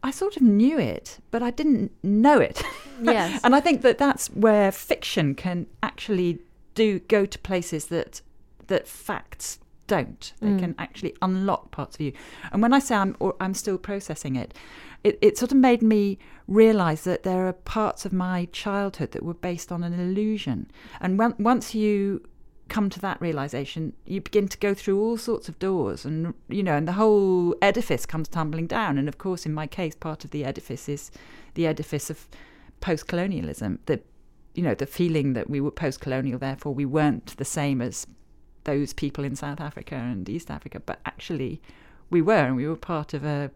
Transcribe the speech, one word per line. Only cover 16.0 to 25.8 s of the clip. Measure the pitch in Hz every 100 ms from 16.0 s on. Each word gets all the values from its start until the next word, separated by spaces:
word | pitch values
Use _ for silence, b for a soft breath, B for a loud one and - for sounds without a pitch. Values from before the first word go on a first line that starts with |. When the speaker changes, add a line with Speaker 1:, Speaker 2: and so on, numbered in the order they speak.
| 202 190 B B -
Speaker 1:
realise | 202 226 214 175 151
that | - 180
there | 190 185 185
are |
parts | 185 - 220 214 - -
of |
my | 185 180 180 175
childhood | - - 196 196 190 143
that | -
were | -
based | 170 180 175 -
on | 175
an | 175
illusion. | 175 180 190 214 214 - 113 - B B B
And | 180 190
when, | 233 233
once | 214 247 -
you | 220 214 208 196 214 - - - - -
come | - 202
to | 185
that | 196 -
realisation, | 175 151 143 139 139 - 156 - -
you | -
begin | - 208 202
to | -
go | 208
through | 196 - 196
all | 220 233
sorts | 226 226 -
of | 160
doors | 190 185